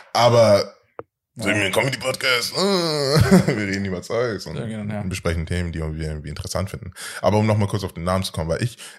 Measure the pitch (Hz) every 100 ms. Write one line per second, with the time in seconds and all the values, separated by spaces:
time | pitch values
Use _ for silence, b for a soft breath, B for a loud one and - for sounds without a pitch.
0 | B 110 120 117 110 101 - - _ -
1 | - _ _ - 101 104 98 104 131 -
2 | 131 131 135 123 - 139 196 185 165 151
3 | 139 156 - 185 160 110 98 98 98 90
4 | - 113 123 95 - 80 117 110 104 104
5 | 95 92 87 82 78 87 87 80 78 78
6 | 78 76 73 76 - 87 98 - 92 -
7 | B B - 107 110 107 101 104 92 82
8 | 87 95 92 - 80 82 120 - B